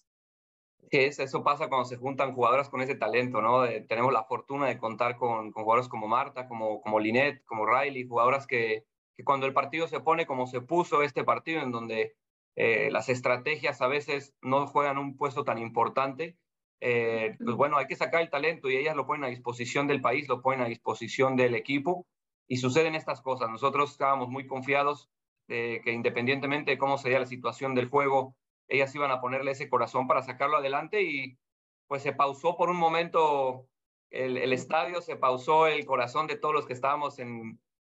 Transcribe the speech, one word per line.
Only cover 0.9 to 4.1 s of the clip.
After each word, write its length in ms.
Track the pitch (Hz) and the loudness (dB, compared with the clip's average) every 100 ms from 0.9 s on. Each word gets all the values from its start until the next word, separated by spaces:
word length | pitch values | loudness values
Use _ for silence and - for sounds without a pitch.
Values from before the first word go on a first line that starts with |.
Sí, 80 | 143 | 2
es, 180 | 135 143 | 2 0
eso 260 | 135 156 | -4 -2
pasa 260 | - 143 147 | 0 0 0
cuando 160 | 131 127 | 0 0
se 120 | 120 | -4
juntan 380 | 127 135 139 131 | -6 -2 -2 2
jugadoras 340 | 117 131 139 | 4 4 2
con 120 | 127 | -2
ese 120 | 131 | -4
talento, 480 | 135 110 113 123 117 | -2 0 2 0 0
¿no? 240 | 110 127 123 | 4 4 4
Eh, 180 | 110 - | 0 -4
tenemos 240 | 113 127 | 0 2